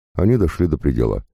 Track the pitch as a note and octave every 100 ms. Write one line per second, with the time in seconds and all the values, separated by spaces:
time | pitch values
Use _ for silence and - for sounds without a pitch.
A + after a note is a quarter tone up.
0 | _ - G2 B2 F2 - F2+ D2+ D2 A#1
1 | A1+ G1+ -